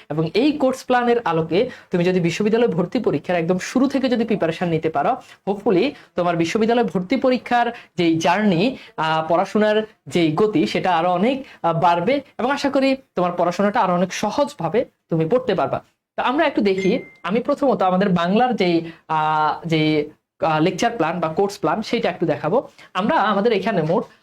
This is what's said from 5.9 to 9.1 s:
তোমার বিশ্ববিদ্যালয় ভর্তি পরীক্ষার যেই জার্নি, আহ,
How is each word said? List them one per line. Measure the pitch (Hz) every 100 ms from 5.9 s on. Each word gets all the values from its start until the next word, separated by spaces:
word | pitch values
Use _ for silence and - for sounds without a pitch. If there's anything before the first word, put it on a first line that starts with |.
| - - -
তোমার | 175 170
বিশ্ববিদ্যালয় | 170 220 220 233
ভর্তি | 226 202 180 269
পরীক্ষার | 269 254 - 240 240 233 - -
যেই | 170 160
জার্নি, | 175 185 214 165 233 - - -
আহ, | 160